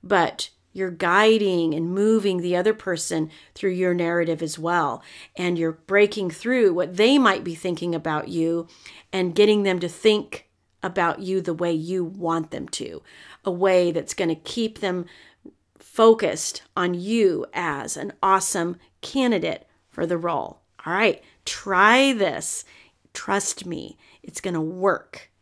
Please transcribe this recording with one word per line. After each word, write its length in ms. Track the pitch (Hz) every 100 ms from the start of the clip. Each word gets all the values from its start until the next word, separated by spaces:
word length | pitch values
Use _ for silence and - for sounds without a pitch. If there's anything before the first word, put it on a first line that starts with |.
but 480 | 175 196 165 - - _ _
you're 180 | 190 190
guiding 800 | 165 175 185 220 220 202 175 165
and 160 | 156 165
moving 460 | 185 208 220 196 180
the 180 | 175
other 200 | 175 196
person 560 | 220 - 165 - 170 156 - _
through 160 | - 196
your 240 | 180 185
narrative 480 | 175 170 170 170 165
as 160 | 165 160
well. 440 | 165 175 147 113 - - -
And 240 | - 180 175
you're 140 | 165
breaking 580 | 160 - 196 208 208 180
through 440 | 160 233 254 208
what 220 | 175 180 180
they 220 | 220 277
might 240 | 240 190
be 120 | 175
thinking 400 | 160 185 160 175
about 340 | 165 160 151 -
you 400 | 170 160 170 170 - - - _
and 240 | 190 180
getting 280 | 170 208 208
them 180 | 196 180
to 80 | 175
think 600 | - 220 208 208 - _ _ _ _
about 380 | 185 180 170 -
you 200 | 190 190
the 140 | 175
way 180 | 165 175
you 320 | 160 160 185
want 460 | 170 196 170 165 156
them 180 | 139 135
to, 340 | - - 80 _ - - -
a 80 | -
way 400 | 175 190 185 175
that's 240 | 170 -
gonna 220 | - 170 160
keep 420 | - - 220 220
them 280 | 196 180 175 - - _ - _ _ _
focused 840 | - - 226 220 196 - - - _ -
on 180 | 180
you 520 | 175 190 226 202 165 -
as 440 | - 170 139 120 -
an 160 | - -
awesome 540 | 190 190 185 190 170 175 _ _
candidate 680 | - 269 254 208 160 - _ _ _
for 180 | - 170
the 120 | 170
role. 420 | 170 147 - - _ _
All 80 | -
right, 300 | 180 220 - _ _
try 680 | - - 202 185 208 247 277
this. 520 | 240 185 135 - - - - _ _ _
Trust 540 | - - 202 - - 180
me, 320 | 165 - - _ _
it's 180 | - -
gonna 200 | 190 170
work. 680 | 160 180 196 170 - - - _